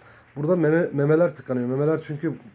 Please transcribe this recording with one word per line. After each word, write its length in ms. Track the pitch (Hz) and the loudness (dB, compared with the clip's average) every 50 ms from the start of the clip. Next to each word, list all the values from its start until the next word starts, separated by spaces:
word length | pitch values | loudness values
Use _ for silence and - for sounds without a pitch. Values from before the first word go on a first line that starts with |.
| - - - - _ _ - | -20 -20 -20 -20 _ _ -10
Burada 200 | 139 147 156 185 | -6 -2 0 0
meme, 340 | 175 156 151 156 165 175 - - | 2 2 2 2 2 2 0 0
memeler 420 | 139 143 143 156 160 175 170 - | 0 2 4 4 4 4 2 0
tıkanıyor. 320 | - - - 127 127 123 123 | -4 -8 -6 -4 -4 -2 -2
Memeler 340 | 127 135 147 151 160 160 | -2 -2 0 0 0 -2
çünkü 320 | 156 - 151 147 160 160 - - - - - | -4 -8 -8 -6 -6 -6 -6 -8 -12 -20 -14